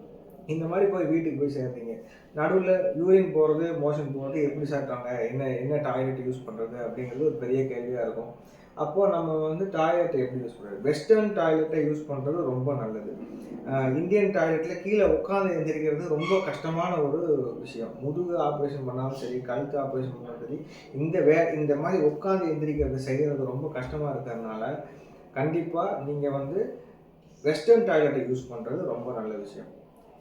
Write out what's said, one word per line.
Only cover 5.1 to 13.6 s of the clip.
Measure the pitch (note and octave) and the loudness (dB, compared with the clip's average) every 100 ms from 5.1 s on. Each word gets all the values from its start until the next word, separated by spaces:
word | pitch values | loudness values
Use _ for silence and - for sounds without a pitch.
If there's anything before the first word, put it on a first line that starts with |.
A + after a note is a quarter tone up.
| B2 A#2 | -4 -2
என்ன, | C3 C3+ | -2 -2
என்ன | B2 C3+ D3 | -2 0 0
டாய்லெட் | C3 B2+ C3 B2+ B2+ | 0 0 -2 -2 -4
யூஸ் | C3 | -6
பண்றது | - A2 A2+ A#2+ | -8 -8 -8 -6
அப்படிங்கிறது | A2+ A#2 B2 B2+ D3+ | -8 -6 -8 0 0
ஒரு | |
பெரிய | C3 B2 C3 | 0 0 0
கேள்வியா | C3 A#2+ B2 B2 | 0 -2 -4 -2
இருக்கும். | A#2 A2 A#2 - - - - - | -2 -4 -10 -14 -20 -20 -20 -6
அப்போ | D3 F#3+ G3 | -2 2 4
நம்ம | E3+ E3 D#3 | 2 0 0
வந்து | D#3 D#3+ F#3+ | 0 -2 -2
டாய்லெட் | E3 D#3+ F3 E3 C#3 | 0 2 4 2 2
எப்படி | B2 B2+ | 0 -2
யூஸ் | A#2 - | -8 -10
பண்றது? | G#2 G2 | -12 -4
வெஸ்டர்ன் | B2 D3 - A3 G#3 | 0 0 4 4 6
டாய்லெட்டை | F#3+ E3 D#3 D#3 D#3+ | 2 2 4 2 2
யூஸ் | D3 D3+ D3+ | 0 0 -4
பண்றது | C3+ C3+ E3+ | -4 -2 -2
ரொம்ப | C#3+ B2+ C3 | 0 0 0
நல்லது. | C3+ A2+ A2 G#2 - - - - - | -2 -4 -6 -8 -12 -12 -14 -12 -12